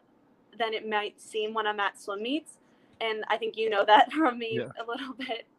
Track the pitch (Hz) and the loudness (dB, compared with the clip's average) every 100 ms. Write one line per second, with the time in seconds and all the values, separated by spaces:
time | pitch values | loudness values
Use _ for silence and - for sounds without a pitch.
0 | _ _ _ _ _ 214 220 220 214 214 | _ _ _ _ _ -6 -4 -4 -2 -2
1 | 208 - - 220 214 220 214 208 196 - | -4 -10 -10 -6 -4 -2 -2 0 -2 -4
2 | - 202 233 302 - - _ _ _ - | -10 -6 -4 -4 -6 -20 _ _ _ -6
3 | 226 220 - 220 226 214 220 202 202 214 | -4 -2 -2 -2 -2 -2 0 2 8 8
4 | 262 294 302 240 226 226 - - 226 240 | 8 4 2 0 -4 -4 -6 -8 -8 -8
5 | 262 220 262 226 - | -8 -10 -8 -8 -10